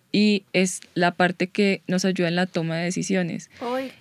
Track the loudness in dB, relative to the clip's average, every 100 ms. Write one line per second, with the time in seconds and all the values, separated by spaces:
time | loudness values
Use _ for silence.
0 | _ 2 4 2 0 0 0 -4 -8 0
1 | 0 2 0 0 -4 0 0 0 -2 -2
2 | 0 0 0 0 -2 -2 -4 -4 -4 -4
3 | -2 -2 -2 -6 -12 -12 -8 -6 -8 -10